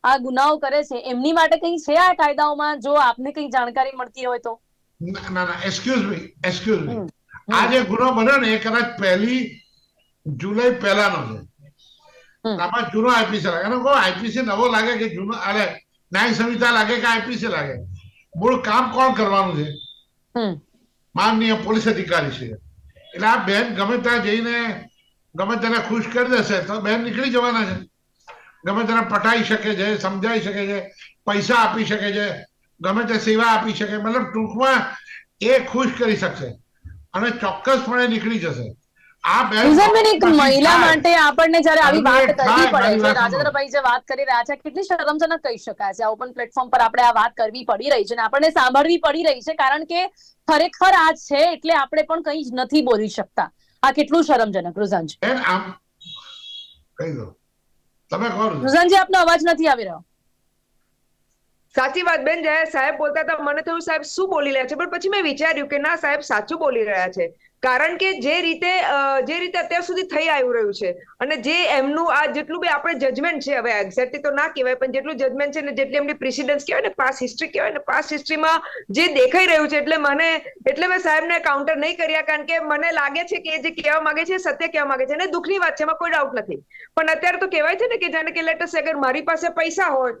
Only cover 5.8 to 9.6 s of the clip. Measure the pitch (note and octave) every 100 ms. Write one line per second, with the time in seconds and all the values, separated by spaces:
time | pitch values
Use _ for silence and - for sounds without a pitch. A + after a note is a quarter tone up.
5.8 | B3 B3+ G3 E3 - _ F#3 F3+ A3 F#3
6.8 | D3 A#3 F3 _ _ - - E3+ A#3+ B3+
7.8 | G3 A3+ B3+ A3+ A3+ C#4 A3+ A3 A3 A#3
8.8 | A#3+ G#3+ G3 F#3 A3+ B3+ A#3+ -